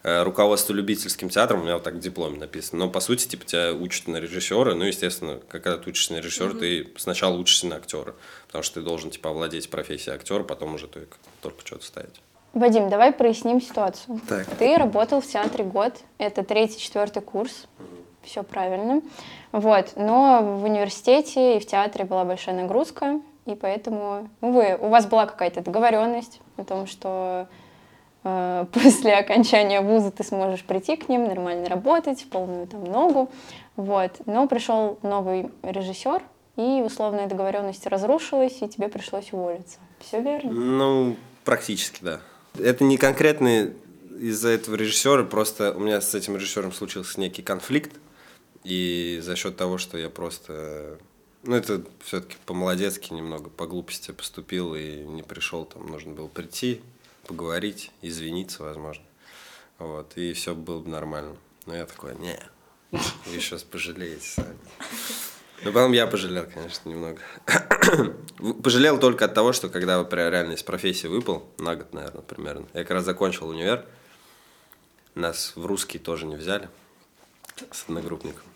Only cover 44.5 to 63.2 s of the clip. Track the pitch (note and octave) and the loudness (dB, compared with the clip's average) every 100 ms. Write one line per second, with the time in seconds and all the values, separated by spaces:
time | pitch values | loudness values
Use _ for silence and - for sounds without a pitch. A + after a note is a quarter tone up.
44.5 | A2+ A2+ G#2+ A2 G2+ C3+ C#3 F#2+ G#2+ G#2+ | 2 0 -2 0 2 6 4 4 0 0
45.5 | - G#2 F2 G#2 G#2 G2 G#2 F#2 G2 G2 | 0 -2 0 0 0 0 -4 -4 -6 -4
46.5 | G#2+ F#2+ - G2 G2 F#2 - F#2 - F#2+ | -4 -6 -8 -8 -8 -8 -4 -6 -6 -6
47.5 | F#2 - C#3 D3 - _ _ - - _ | -6 0 -2 -2 -16 _ _ -20 -20 _
48.5 | _ F#2 F#2 F2+ F2 F2 E2+ E2+ F2 - | _ -4 -2 0 -2 -4 -6 -6 -6 -6
49.5 | F2+ F#2 F#2 - E2 D#2+ - E2+ - - | -4 -4 -4 -6 -8 -8 -8 -10 -10 -14
50.5 | D#2 D#2 D2+ D2+ D#2 _ _ _ _ - | -12 -10 -12 -12 -16 _ _ _ _ 0
51.5 | B2 A2 G2 E2 - - F#2+ - - - | 0 2 -4 -6 -18 -8 -8 -8 -18 -10
52.5 | F2+ F#2 F#2 G2 F#2+ - E2 D#2+ D#2 D2+ | -4 -2 0 -2 -6 -10 -12 -10 -10 -14
53.5 | - E2 F2+ F2 - - - - - D#2 | -12 -10 -10 -10 -12 -12 -14 -14 -14 -8
54.5 | F#2 F2 D#2 D2+ D2 D2 D#2 D#2 E2+ - | -6 -4 -6 -10 -12 -12 -14 -14 -10 -8
55.5 | E2+ D#2 - - D#2 D#2 D#2 D#2 - E2+ | -8 -10 -14 -14 -14 -14 -14 -12 -12 -12
56.5 | - B2 A#2 - _ _ _ - E2 E2 | -6 -4 -6 -10 _ _ _ -16 -10 -6
57.5 | E2+ G#2 F#2+ - _ E2 E2 D#2+ F2 F#2+ | -4 -6 -10 -18 _ -12 -10 -8 -8 -10
58.5 | - D2+ D2+ D2+ D2 _ _ - - - | -12 -12 -12 -14 -16 _ _ -20 -20 -20
59.5 | - _ _ E2 D2+ D2+ - F2 E2+ - | -20 _ _ -12 -12 -12 -8 -6 -6 -8
60.5 | E2 D#2+ E2 E2 D#2 D2+ D2+ D2+ D2+ _ | -8 -8 -10 -8 -8 -8 -10 -12 -16 _
61.5 | _ - E2+ E2 - D2 C2 F2 - - | _ -14 -12 -12 -14 -16 -12 -12 -12 -16
62.5 | _ _ _ _ E3 - - | _ _ _ _ -6 -6 -8